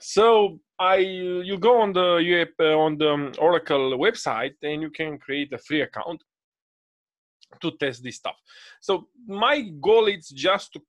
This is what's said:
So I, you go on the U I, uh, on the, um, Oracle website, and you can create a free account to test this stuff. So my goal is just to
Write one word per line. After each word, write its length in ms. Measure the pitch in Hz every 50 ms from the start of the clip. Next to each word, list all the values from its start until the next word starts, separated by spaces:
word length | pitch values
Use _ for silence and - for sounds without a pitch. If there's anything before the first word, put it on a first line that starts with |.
So 580 | - - - 202 220 233 226 214 208 190 165 - _ _ _ -
I, 180 | 185 185 190
you 640 | 196 190 190 185 185 180 180 180 180 180 190 202 180
go 240 | 175 233 247 233 220
on 100 | 202 185
the 240 | 185 180 180 175
U 240 | 170 165 175 175 175
I, 220 | 165 165 - - 165
uh, 140 | 156 156 156
on 180 | 156 156 151
the, 140 | 147 151 151
um, 220 | 147 147 143 135 - -
Oracle 580 | - 170 175 160 165 - 151 139 131 131 131 127
website, 560 | 160 220 226 - - 147 113 110 123 143 139 _ -
and 180 | 147 151 151 160
you 80 | 156
can 280 | 156 - 160 156 147 147
create 340 | _ - 135 143 143 143 131
a 60 | 113
free 240 | - - 151 151 131
account 420 | - - 110 - - 170 156 _ _ _ _ _ _ _ _ _ _ _ _ _ _ _ _ _ _ _ _ _ _ _ _ _ _ - -
to 100 | - 165 151
test 300 | - 147 139 123 120 127
this 140 | 123 -
stuff. 200 | - - - - _ _ _ - - - - - _
So 280 | - - 196 170 - _ _ _ 240
my 340 | 214 196 202 226 262 294 294 240 196 156 143
goal 280 | 135 196 220 226 220
is 240 | 208 202 170 151 -
just 420 | 139 135 139 185 196 196 - - -
to 80 | - _